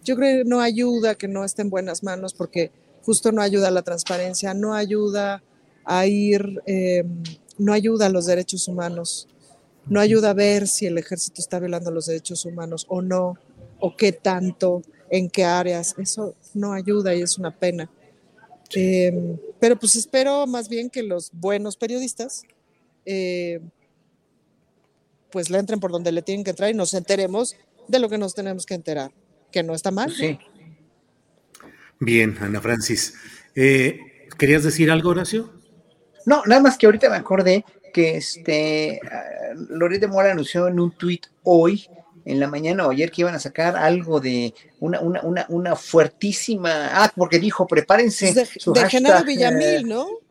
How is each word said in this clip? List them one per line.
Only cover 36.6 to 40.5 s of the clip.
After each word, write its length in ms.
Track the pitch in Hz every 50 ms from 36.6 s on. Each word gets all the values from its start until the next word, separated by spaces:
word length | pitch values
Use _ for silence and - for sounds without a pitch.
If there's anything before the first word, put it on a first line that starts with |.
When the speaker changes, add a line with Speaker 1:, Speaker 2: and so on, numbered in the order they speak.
Speaker 2:
más 180 | 277 269 247 -
que 80 | -
ahorita 240 | 214 208 214 - -
me 60 | 208
acordé 480 | 190 - - 190 190 190 180 185 202 214 - _ - _ - _
que, 240 | - 165 160 160
este, 840 | 160 143 - - 170 165 160 156 151 156 156 156 156 156 156 156 - - -
ah, 440 | - 123 - - - - 120 123 113 156 165 -
Loret 320 | - 160 170 175 180 202
de 60 | 202 202
Mola 240 | 196 196 190 196 190
anunció 360 | 170 143 -